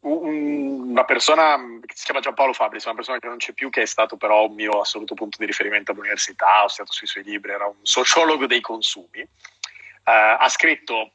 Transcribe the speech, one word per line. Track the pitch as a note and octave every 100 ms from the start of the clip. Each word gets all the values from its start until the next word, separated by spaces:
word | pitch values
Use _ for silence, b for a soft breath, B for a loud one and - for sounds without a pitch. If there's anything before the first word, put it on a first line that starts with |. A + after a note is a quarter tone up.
un-, | D4+ D#3+ D#3 D3+ D3 D3 C#3 C3+ B2+
una | A#2+
persona | - B2+ - D#3 D#3 C#3+ B2 A#2
che | A#2 -
si |
chiama | - C#3
Giampaolo | C3 - -
Fabris, | F3 G#2+ G#2+
una | A2
persona | A2+ - B2+
che | A#2+
non | A#2+
c'è | A#2
più, | - C3
che | C3
è | A2
stato | - A2 G#2+
però | G#2+ G#2+ G#2+
un |
mio | G#2+ G#2+ G#2
assoluto | G2+ A2 G#2
punto | G#2 G#2+ -
di | G#2
riferimento | G2+ G2+ G2+ -
all'università, | G2+ G2+ - - F#2+ - G#2+
ho | G2+
studiato | - G2+
sui | - -
suoi | -
libri, | G2+ G#2 G2
era | G2+ G#2
un | G2+
sociologo | - - - - D#3+ D3+ C3+
dei | A#2
consumi, | - A2+ A2 - - -
eh, | - _ B B B B B B
ha | - A2+ G#2+ A2+ C3
scritto | - D#3+ D3+ - - A2